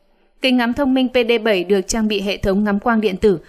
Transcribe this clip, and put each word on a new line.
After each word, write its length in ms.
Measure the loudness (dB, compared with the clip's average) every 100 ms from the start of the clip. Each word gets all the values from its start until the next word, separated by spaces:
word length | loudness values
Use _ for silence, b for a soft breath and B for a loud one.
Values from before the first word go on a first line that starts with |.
| _ _ _ _
Kính 140 | 0 0
ngắm 160 | 0
thông 220 | -2 0
minh 140 | 0 0
P 60 |
D 300 | 0 0 0
bảy 200 | 2 0
được 160 | 2 0
trang 280 | 0 -2 -2
bị 120 | -2
hệ 160 | -4 -4
thống 280 | -2 0
ngắm 140 | 0 0
quang 220 | 0 0
điện 160 | 0 0
tử 220 | 2 0